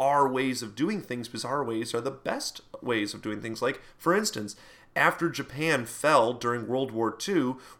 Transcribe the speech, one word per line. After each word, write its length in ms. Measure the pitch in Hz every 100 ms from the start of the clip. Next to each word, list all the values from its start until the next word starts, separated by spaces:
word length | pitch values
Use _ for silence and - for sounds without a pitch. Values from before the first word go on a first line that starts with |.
our 260 | 135 143 135
ways 360 | 127 131 123
of 120 | 117
doing 280 | 98 165 208
things 260 | - 123 113
because 160 | 113
our 180 | 120 139
ways 320 | 120 113 120
are 60 | 117
the 100 | 127
best 520 | 135 - 117 - - - -
ways 320 | 123 113 104
of 100 | -
doing 180 | 107 104
things. 180 | 113 110
Like, 200 | 123 135 - -
for 180 | 165 190
instance, 400 | 214 - 104 - - - - -
after 320 | 156 175 170
Japan 560 | 135 131 135 160 143
fell 480 | 117 - 147 147 113
during 340 | 123 120 120 110
World 240 | 127 135
War 220 | 113 113
Two, 480 | - - 185 127 131 -